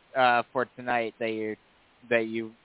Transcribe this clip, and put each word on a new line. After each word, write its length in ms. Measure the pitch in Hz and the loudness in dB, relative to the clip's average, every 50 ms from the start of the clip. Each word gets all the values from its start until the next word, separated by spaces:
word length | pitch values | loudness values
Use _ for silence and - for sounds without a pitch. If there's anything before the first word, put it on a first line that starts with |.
| _ _ - | _ _ 0
uh, 280 | 135 127 123 120 120 113 - | 2 4 4 4 4 2 0
for 140 | _ 131 120 110 _ | _ -4 -4 -4 _
tonight 380 | - 123 123 123 120 113 110 - _ | -10 -6 -4 -2 -2 -2 -4 -6 _
that 100 | 117 110 | -6 -4
you're, 260 | 110 110 107 110 107 - _ _ _ _ _ _ _ _ - 117 | -4 -4 -6 -6 -8 -10 _ _ _ _ _ _ _ _ -4 -2
that 180 | 120 117 113 113 | 0 0 0 -2
you 240 | 110 113 113 110 117 _ | -4 -6 -8 -8 -12 _